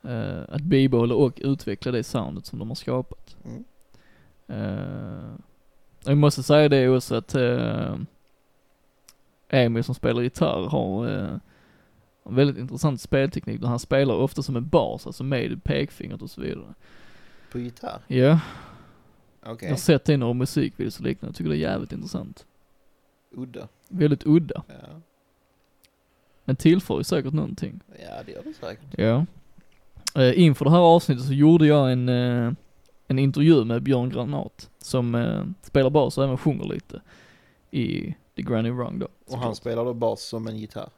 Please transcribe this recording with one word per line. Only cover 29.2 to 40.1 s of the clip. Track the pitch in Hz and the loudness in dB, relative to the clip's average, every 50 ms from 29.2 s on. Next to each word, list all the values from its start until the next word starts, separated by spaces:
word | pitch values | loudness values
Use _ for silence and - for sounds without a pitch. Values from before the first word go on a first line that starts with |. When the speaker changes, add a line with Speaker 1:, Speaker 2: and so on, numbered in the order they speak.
| 165 - - - - - - - _ - _ _ _ - _ - - - - 151 | 0 -2 -6 -20 -20 -20 -20 -20 _ -20 _ _ _ -20 _ -14 -14 -6 2 4
Speaker 1:
Eh, | 131 127 120 - | 4 6 8 8
inför | 175 160 139 - 147 | 6 6 6 4 4
det | 135 | 4
här | 165 175 | 6 8
avsnittet | 175 165 165 170 - - 139 123 127 | 8 8 8 6 6 2 -2 -2 0
så | 139 | -2
gjorde | 135 139 143 156 170 170 151 | 2 6 8 8 8 8 8
jag | 147 147 147 135 127 | 8 6 6 4 4
en, | 127 127 123 123 | 2 0 0 0
eh, | 123 123 123 123 120 123 120 117 - - _ _ _ _ _ _ _ _ _ | 0 0 0 0 0 0 0 -2 -4 -6 _ _ _ _ _ _ _ _ _
en | _ 135 131 | _ 0 2
intervju | 139 139 135 143 143 160 165 143 110 | 2 2 2 4 6 8 8 6 6
med | 117 117 113 | 2 -2 -2
Björn | 131 135 135 123 123 127 | 0 0 0 0 0 -2
Granat | 120 127 120 131 147 - - - _ - - - _ _ | -4 -4 -6 -4 -6 -6 -8 -10 _ -20 -20 -20 _ _
som, | - - - 131 123 120 117 | -10 -4 -2 -2 -2 0 -2
eh, | 120 117 117 110 104 - - 190 - | -2 -2 -2 -2 -4 -6 -8 -10 -14
spelar | - - - 143 135 127 | -18 0 2 4 4 4
bas | 147 156 131 - - - | 4 2 2 2 0 -2
och | 135 | -2
även | 135 127 123 | -2 -2 -2
sjunger | - 156 139 - - | -2 -2 -2 -2 -6
lite | - - - - _ - - _ _ - - - _ _ _ _ _ _ _ _ _ | -8 -8 -8 -10 _ -20 -20 _ _ -20 -20 -20 _ _ _ _ _ _ _ _ _
i | - 139 117 - - - - - - _ _ _ _ | -6 -4 -4 -4 -4 -6 -8 -8 -12 _ _ _ _
The | - | -10
Granny | - - 120 110 113 117 | -6 -4 -4 -4 -2 -4
Wrong | 123 123 120 - - - | -6 -6 -8 -8 -8 -10
då, | - | -10
Speaker 2:
Och | - _ _ _ - | -10 _ _ _ -12
han | 127 120 | -10 -6
Speaker 1:
såklart. | 123 117 104 | -6 -6 -8
Speaker 2:
spelar | - _ 120 117 113 117 | -8 _ -6 -4 -4 -4
då | 123 120 | -4 -4
bas | 117 117 113 | -2 -2 -4